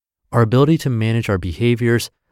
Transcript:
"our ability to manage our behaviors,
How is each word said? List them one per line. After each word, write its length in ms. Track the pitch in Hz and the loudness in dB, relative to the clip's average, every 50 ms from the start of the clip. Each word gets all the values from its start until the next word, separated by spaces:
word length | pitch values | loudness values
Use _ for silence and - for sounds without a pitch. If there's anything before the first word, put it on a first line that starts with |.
| _ _ _ _ _ - - | _ _ _ _ _ -4 0
"our 80 | 120 | 0
ability 360 | 117 107 120 127 143 147 165 156 | 2 2 4 2 4 4 2 0
to 100 | - 139 | 0 -2
manage 400 | 120 113 110 113 113 117 107 - | -2 -2 0 0 0 -2 -2 -2
our 80 | 101 | -2
behaviors, 760 | 92 87 90 80 - 117 120 120 113 123 117 117 113 - - _ _ _ _ | -4 -4 -6 -6 -2 0 0 0 0 0 0 0 0 -2 -6 _ _ _ _